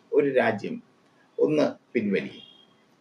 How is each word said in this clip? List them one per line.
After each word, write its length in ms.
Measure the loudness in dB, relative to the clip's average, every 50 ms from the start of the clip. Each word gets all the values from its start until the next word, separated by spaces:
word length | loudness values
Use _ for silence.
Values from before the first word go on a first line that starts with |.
| _ _ 0
ഒരു 160 | 2 2 2
രാജ്യം 540 | 2 2 2 2 0 -2 -6 -8 -10 -10 -12 _ _ _ _ _ _ _ _ _ _ 0
ഒന്ന് 360 | 0 2 2 2 2 0 -2 -6 _ _ -4
പിൻവലിയും, 760 | -2 -2 0 -2 -2 -4 -6 -10 -16 -20 -20 -20 -20 _ _ _ _ _ _ _ _